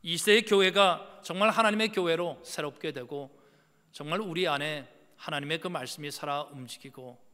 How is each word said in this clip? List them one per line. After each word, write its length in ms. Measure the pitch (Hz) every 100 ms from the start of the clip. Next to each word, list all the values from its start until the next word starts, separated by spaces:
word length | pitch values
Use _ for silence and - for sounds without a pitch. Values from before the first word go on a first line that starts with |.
이 140 | - 165
시대의 280 | - 214 220
교회가 760 | 196 185 190 196 170 - -
정말 260 | - 180 214
하나님의 400 | 214 220 214 220
교회로 520 | 214 175 165 175 139
새롭게 480 | - - 147 - 165
되고, 460 | 135 120 143 139 - _ _ _ _ _
정말 300 | - 147 180
우리 260 | 208 165 180
안에 420 | 143 147 151 131 - _ _
하나님의 420 | - 147 143 165
그 80 | 180
말씀이 420 | 165 127 - 147
살아 340 | - 147 143
움직이고 760 | 147 139 123 - 139 135 127 123 -